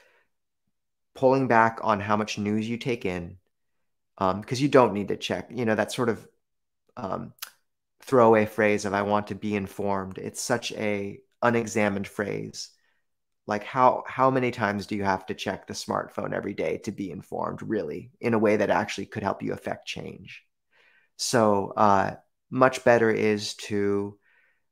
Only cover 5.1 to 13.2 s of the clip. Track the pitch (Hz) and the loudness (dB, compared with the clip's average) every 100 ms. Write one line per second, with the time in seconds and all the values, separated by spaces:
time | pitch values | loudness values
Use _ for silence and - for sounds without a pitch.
5.1 | 98 - 92 - 123 113 107 104 - 117 | -6 -4 -6 -6 -4 0 0 0 0 -2
6.1 | 104 - _ _ _ _ _ _ - 95 | -2 -10 _ _ _ _ _ _ -12 -8
7.1 | 92 90 - - _ _ _ _ _ - | -8 -10 -16 -18 _ _ _ _ _ 2
8.1 | 127 113 110 104 - 104 104 104 98 101 | 6 8 8 4 2 2 2 0 -2 0
9.1 | 104 104 98 107 104 95 - 101 98 92 | -2 -2 -8 -4 -4 -4 -6 -4 -4 -4
10.1 | 95 107 - - 117 - 104 107 101 101 | -10 -12 -10 -4 -4 -4 -6 -4 -4 -6
11.1 | - _ _ 120 117 110 107 104 98 101 | -12 _ _ 0 0 -2 0 0 -2 -6
12.1 | - 101 104 107 - - _ _ _ _ | -6 -6 -6 -8 -12 -16 _ _ _ _
13.1 | _ | _